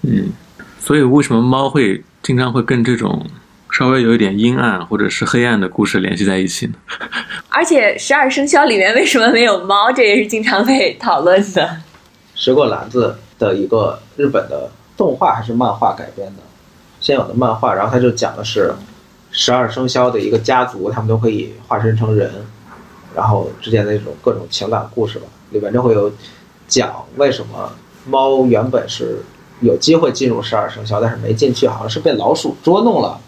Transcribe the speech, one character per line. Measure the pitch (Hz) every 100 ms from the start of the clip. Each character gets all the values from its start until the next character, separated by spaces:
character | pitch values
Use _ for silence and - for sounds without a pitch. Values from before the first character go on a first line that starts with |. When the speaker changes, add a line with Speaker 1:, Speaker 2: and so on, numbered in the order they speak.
Speaker 1:
嗯， | 135 196 - - - - - -
所 | - 147
以 |
为 | 131 143
什 | 139
么 | 113
猫 | 123 131 139
会 | 143 113 98 - _
经 | - 127
常 | 127
会 | 123
跟 | 117 127
这 | 117 120
种 | 107 - - - _ _ _
稍 | - 127
微 | 131
有 | 117
一 | 117
点 | 101 98
阴 | 117 131
暗 | 123 92 85
或 | 104
者 | 98
是 | - 95
黑 | 120
暗 | 120 110
的 | 92
故 | -
事 | 101 104
联 | 95 92
系 |
在 | 98 95
一 | 95
起 | - 113
呢？ | 110 - - - - - - -
Speaker 2:
而 | 269 339
且 | 311 208 -
十 | -
二 | 277 262
生 | 262 285
肖 | 302 302
里 | 214
面 | 190
为 | 233
什 | 392 254
么 | 226
没 | 226
有 | 233 190
猫， | 185 202 220
这 | 254
也 | 220 214
是 | 214
经 | 220
常 | 220 202
被 | 226 262 185 -
讨 | 233 160
论 | 165 190 202
的。 | 180 170 165 - - _ _ _ -
Speaker 3:
水 | -
果 | 131 131
篮 | 87 -
子 | 123 107 - - _
的 | 107 95
一 | 95
个 | 113 98 - - -
日 | 143
本 | 98 -
的 | 71 64 - _ -
动 | 185 127
画 | 170
还 | 117
是 | 113
漫 | 117 123
画 | 101 104 -
改 | - -
编 | 98 98
的， | - - - _ _ -
现 | - 135
有 | -
的 |
漫 | 120 123 110
画， | 123
然 | 95
后 | 107
它 | 123
就 | 123
讲 | - 120 -
的 | 107
是 | 107 87 - - - - _ _
十 | - -
二 | 123 117
生 | 113 127
肖 | 127 123
的 | 117
一 | 104
个 | 113
家 | 110 127 123
族， | 95 92
他 | 120
们 | 110
都 | 113
可 | 113
以 | 104 - - -
化 | 110
身 | 110 110
成 | 110 107
人， | 95 98 110 - - - - - - -
然 | 110
后 | 101 90 -
之 | 110
间 | 110 104
的 |
那 | 104
种 | 104 73
各 | -
种 | 107 87
情 | - 98
感 | 110 -
故 | - 110
事 | -
吧。 | - - -
里 | 107
面 | 101
就 | 117
会 | 127
有 | 110 101 104 - - - _ -
讲 | - 95 - - -
为 | 143
什 | 123 110
么 | 101 - - - - 131
猫 | 135 135 135 127
原 | 113 123
本 | 123 -
是 | - 117 110 - - - -
有 | 117 90
机 | - 165
会 | 160
进 | 123 131
入 | 117
十 | 117 110
二 | 101
生 | 113 110
肖， | 107
但 | 113
是 | 113
没 | 110
进 | 113 131
去， | 120 131
好 | -
像 | 110
是 | 156
被 | 156
老 | 117 98
鼠 | 156 - -
捉 | - 190
弄 | 233 180
了 | 104 -